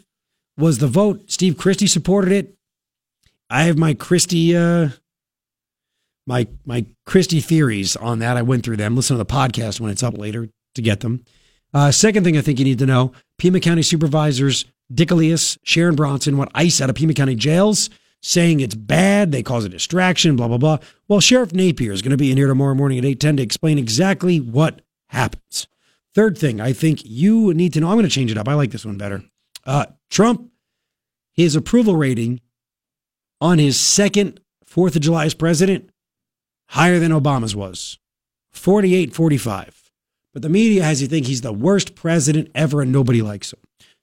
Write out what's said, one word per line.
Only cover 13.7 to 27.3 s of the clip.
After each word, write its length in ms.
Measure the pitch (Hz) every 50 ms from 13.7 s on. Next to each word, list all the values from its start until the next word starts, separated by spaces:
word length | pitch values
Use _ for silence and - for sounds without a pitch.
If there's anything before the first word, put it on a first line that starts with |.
| 170 165
supervisors 840 | 147 - 170 156 165 143 143 156 151 151 135 123 139 139 123 - - _ _ _ _ -
Dick 180 | 127 113 165 156
Elias, 480 | 180 165 160 160 165 156 - - - -
Sharon 320 | - - - 160 170 175 156
Bronson 400 | 135 151 139 139 127 - 147 139
want 140 | 139 139 - -
ice 260 | - 165 175 - -
out 100 | 139 131
of 60 | 131
Pima 160 | 120 156 160 143
County 200 | 139 135 135 127
jails, 560 | 107 107 147 160 175 202 214 208 - - - - _ _ _ _ _
saying 380 | - - - 175 170 170 160 143
it's 140 | 131 107 104
bad, 580 | 110 104 104 143 165 190 196 202 208 208 165
they 100 | 139 123
cause 220 | 107 - 123 117 107
a 40 | 92
distraction, 680 | 90 - - - 165 185 185 180 175 - - 165 143
blah, 120 | 120 120 117
blah, 100 | 117 123
blah. 200 | 143 156 156 - - - _ _ _ -
Well, 120 | 208 196
Sheriff 320 | - - 254 254 240 175
Napier 400 | 165 185 185 180 151 - 123 104
is 100 | 98 95
gonna 140 | 98 131 143
be 140 | 127 147 135
in 60 | 131
here 100 | 135 139
tomorrow 280 | 135 135 131 139 139 135
morning 240 | 135 143 139 131 123
at 60 | 127
eight 160 | 139 135 120
ten 160 | 147 151 151
to 60 | 135
explain 360 | 127 104 - - - 156 151 143
exactly 600 | 123 113 110 135 185 196 190 - 175 180 175 156
what 400 | 127 117 113 139 160 151 - - _ _ _ _ _ _
happens. 580 | - 123 123 110 - - _ - - - - _ _ _ _ _ _ _ _ _ -
Third 240 | 196 220 220 160 -
thing 220 | 156 135 110 104
I 120 | 107 131
think 280 | 131 - 160 160 147 - -
you 480 | 104 110 123 170 208